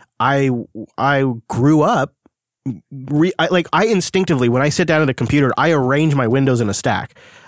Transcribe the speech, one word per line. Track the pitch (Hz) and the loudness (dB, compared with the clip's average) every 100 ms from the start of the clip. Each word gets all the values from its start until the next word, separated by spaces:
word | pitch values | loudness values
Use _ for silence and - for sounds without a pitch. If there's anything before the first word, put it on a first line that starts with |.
| _ - | _ -4
I, | 127 139 135 120 - 110 - - | -2 0 0 -2 -8 -14 -14 -4
I | 135 139 135 113 - | -2 0 -2 -4 -8
grew | 117 139 156 | 0 2 4
up, | 165 240 139 _ _ _ _ _ 135 104 _ | 2 0 -4 _ _ _ _ _ -12 -12 _
re-, | 139 135 147 175 - | -18 -4 0 0 0
I, | 165 | 0
like, | 180 165 | 0 0
I | 160 220 | 0 2
instinctively, | 196 - 190 185 139 120 | 0 0 -2 0 0 2
when | 127 | 2
I | 147 | 0
sit | 165 170 | 0 0
down | 156 | 2
at | 147 | 0
a | |
computer, | 123 117 151 139 - | -2 0 2 2 2
I | 156 | 0
arrange | 151 127 143 160 | 2 0 0 2
my | 139 113 | 0 2
windows | 131 135 120 | 2 2 2
in | 104 | 0
a | |
stack. | - 127 98 - - - - | -2 -2 -4 -6 -16 -20 -20